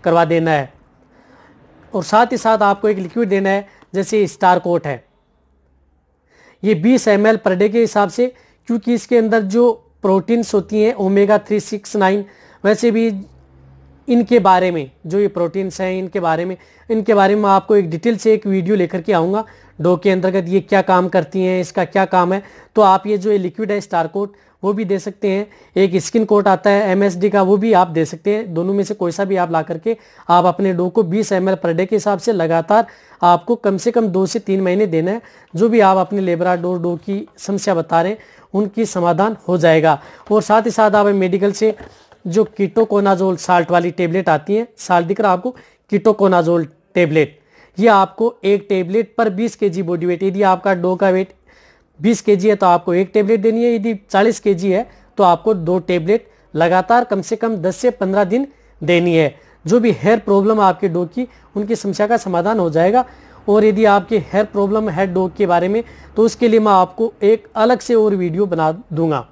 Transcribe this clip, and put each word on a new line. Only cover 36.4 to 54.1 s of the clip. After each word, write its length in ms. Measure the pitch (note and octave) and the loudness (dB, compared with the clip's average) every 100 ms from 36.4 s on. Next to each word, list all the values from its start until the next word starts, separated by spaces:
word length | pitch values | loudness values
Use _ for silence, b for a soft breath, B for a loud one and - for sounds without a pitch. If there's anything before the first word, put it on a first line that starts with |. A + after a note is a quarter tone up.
| F3+ F3+ F3 F3+ | 0 -2 -2 -4
डॉग 160 | F3 E3+ | -4 -6
की 300 | - G3 - _ | -6 -8 -8 _
समस्या 360 | - G3+ G3+ | -8 -4 -2
बता 280 | E3+ D#3+ E3 | -4 0 0
रहे 100 | F3 | -2
हैं 60 | A3 b b b | -6 b b b
उनकी 300 | F#3+ G#3 G#3+ | -4 -4 -4
समाधान 520 | A3+ F#3 F3 E3+ G#3 G#3+ - | -4 -2 0 0 0 -2 -4
हो 100 | F3+ | 0
जाएगा। 440 | E3 D#3+ D#3 C#3+ B B - | 4 4 2 0 B B -2
और 100 | G#3+ | -2
साथ 200 | - A3 | 2 0
ही 80 | A3+ | 2
साथ 200 | - G#3+ | 2 2
आप 160 | G#3 G#3 | 4 2
मेडिकल 460 | G3 F#3 F#3 G3+ | 0 0 0 -2
से 220 | G3 A3 G#3+ B B B B F#3+ | 0 -2 -2 B B B B -4
जो 180 | F3+ | -2
कीटोकोनाजोल 920 | G#3+ - G3 - A3 G3+ G3 F#3 F#3+ F3+ | -2 -2 -2 0 0 2 2 2 0 -2
साल्ट 340 | - F3+ D#3+ | 0 0 2
वाली 200 | F3 F3+ | 0 0
टेबलेट 380 | - E3+ F3+ F3+ | -4 -2 -2 0
आती 260 | D3+ D3+ | -2 0
है, 140 | G#3 A#3 _ | -4 -4 _
साल्ट 300 | - F3 E3+ | -2 0 0
दिख 140 | G3 | -2
रहा 120 | G#3 | 0
आपको, 180 | F3+ B3 B3+ b b _ | 0 -4 -10 b b _
कीटोकोनाजोल 800 | G3+ A3 G#3 G3 F3+ E3 E3+ D#3 _ _ | 0 0 2 2 2 2 0 -2 _ _
टेबलेट, 460 | F3+ E3 D#3 C#3+ _ b b b - | -2 0 2 0 _ b b b 0
ये 100 | A3+ | 4
आपको 460 | G3+ F#3+ - A3+ A#3 | 4 2 -2 -4 -2
एक 220 | G3 G3+ G3+ | -2 -2 -2
टेबलेट 460 | F#3+ F3 G#3 G#3+ - | -4 -2 -4 -4 -2
पर 120 | A3 | -2
बीस 260 | F#3 A#3 - | -2 -6 -2
केजी 260 | G3+ E3+ | -4 -4
बॉडी 240 | E3+ F3 F3 | -4 -4 -4
वेट, 160 | F3 | -2
यदि 200 | G3 F#3+ | -4 0
आपका 320 | G3 F#3 G3 | 0 0 0
डॉग 240 | F#3 F3+ F3+ | -2 -2 0
का 120 | G3 | 0
वेट 220 | F#3 F#3+ _ b b b b b _ | 0 -4 _ b b b b b _
बीस 180 | F3 A#3 | 0 0
केजी 280 | - G3+ G#3 | 0 2 2
है 60 | |
तो 120 | G3+ F#3 | 2 2
आपको 280 | F3 F3+ | 2 0
एक 160 | F3 F#3 | -2 0
टेबलेट 260 | G#3+ G#3 A3+ | -2 0 0
देनी 240 | G#3+ A3+ | 0 0
है, 100 | A#3+ | 0
यदि 200 | A#3 G#3+ G#3 _ | 0 -2 -6 _